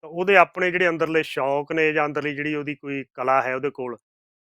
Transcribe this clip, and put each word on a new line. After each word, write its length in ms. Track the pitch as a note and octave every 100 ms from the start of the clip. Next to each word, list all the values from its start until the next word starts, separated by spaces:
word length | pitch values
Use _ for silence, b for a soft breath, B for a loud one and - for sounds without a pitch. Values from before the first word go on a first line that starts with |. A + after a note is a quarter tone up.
ਤਾਂ 80 | D#3+
ਉਹਦੇ 280 | E3+ F#3 G3
ਆਪਣੇ 340 | E3+ - F3+
ਜਿਹੜੇ 180 | F3 F3+
ਅੰਦਰਲੇ 340 | E3 D#3 D#3+
ਸ਼ੌਕ 480 | D#3 - C3+ C#3 D3
ਨੇ 220 | D#3+ D#3
ਜਾਂ 120 | D#3 D3
ਅੰਦਰਲੀ 300 | D3 C#3+ C#3
ਜਿਹੜੀ 200 | D3 D3+
ਉਹਦੀ 200 | C#3+ C#3+
ਕੋਈ 300 | C#3+ C#3 C3
ਕਲਾ 280 | - B2+ C3+
ਹੈ 140 | B2+ C3
ਉਹਦੇ 140 | C#3
ਕੋਲ, 280 | C3+ B2+ A#2 _ _ _ _